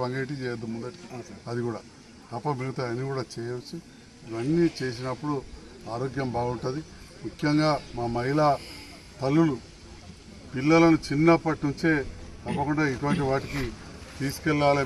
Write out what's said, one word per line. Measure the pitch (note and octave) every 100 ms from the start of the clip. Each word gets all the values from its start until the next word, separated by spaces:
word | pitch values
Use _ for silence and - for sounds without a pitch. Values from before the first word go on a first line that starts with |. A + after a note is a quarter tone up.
వంగేటి | B2 C3 C3+ C#3+
చేయొద్దు | B2+ A#2+ A2+ A2+
ముందటి, | B2 - - B2 A2 F#2+ B2
అది | A#2+ A#2+
కూడా | G#2+ - - - - -
తప్ప | A#2+ D3 B2+
మిగతా | C3 C3 B2
అన్నీ | A#2 C3+
కూడా | C3 B2
చేయొచ్చు. | - A#2 B2 - E3+ - - - - A#2
ఇవన్నీ | A2+ C3 E3 E3 -
చేసినప్పుడు | C3 A#2 C3 B2 D3 C#3+ - - - - A2
ఆరోగ్యం | A#2 C3+ B2+ B2+ A#2
బాగుంటుంది. | B2 A#2+ C3 C#3 - - - -
ముఖ్యంగా | A#2 - D3+ D3 D#3 C#3+ - B2
మా | A#2 A#2
మహిళా | B2+ D3+ D3+ C3+ - - - - - -
తల్లులు | C3 D3+ E3 B2+ - - - - - - - - -
పిల్లలను | B2 C#3+ E3 E3 D#3 -
చిన్నప్పటి | C#3+ E3 E3 D#3+ D3+ D3
నుంచే | C3+ E3 D3+ C3 - - -
తప్పకుండా | - D3 C#3+ D3+ D3+
ఇటువంటి | B2 C#3+ C#3 C3+
వాటికి | C3+ - C#3 B2 - - - - -
తీసుకెళ్ళాలి, | C3+ - D#3 D3 C#3+ C#3+